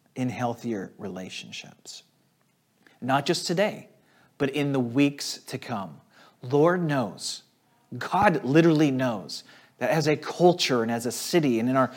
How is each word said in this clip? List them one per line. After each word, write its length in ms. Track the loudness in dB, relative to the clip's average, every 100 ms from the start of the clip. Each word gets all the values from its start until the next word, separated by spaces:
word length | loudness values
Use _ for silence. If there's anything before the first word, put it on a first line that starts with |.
| _
in 140 | -6 -6
healthier 640 | -4 -4 -4 -6 -6 -8 -12
relationships. 1040 | -12 -12 -12 -14 -14 -16 -18 -20 -20 -20 -20 _ _ _ _ _ _ _ _ _
Not 240 | 0 0
just 220 | 2 -2 -2
today, 420 | 0 0 -2 -14 _ _ _ _ -4
but 140 | -2
in 220 | 0 -2
the 80 | 0
weeks 580 | 0 2 2 0 -8 -10 -10
to 100 | -12
come. 460 | -8 -8 -10 -14 _ _ -20 _
Lord 440 | -2 2 4 4 0
knows, 560 | 0 -2 -6 -12 -12 _ _ _ _ _ -12
God 480 | -2 2 4 4
literally 460 | 4 6 6 6 4
knows, 540 | 2 -2 -4 -8 -14 -16 -20 _ -6
that 100 | -2
as 180 | 0 0
a 100 | 0
culture 680 | -4 4 4 6 2 0
and 100 | 0
as 140 | -2 -4
a 60 |
city 460 | -6 -2 2 2 2
and 120 | 2
in 60 | 2
our 140 | 0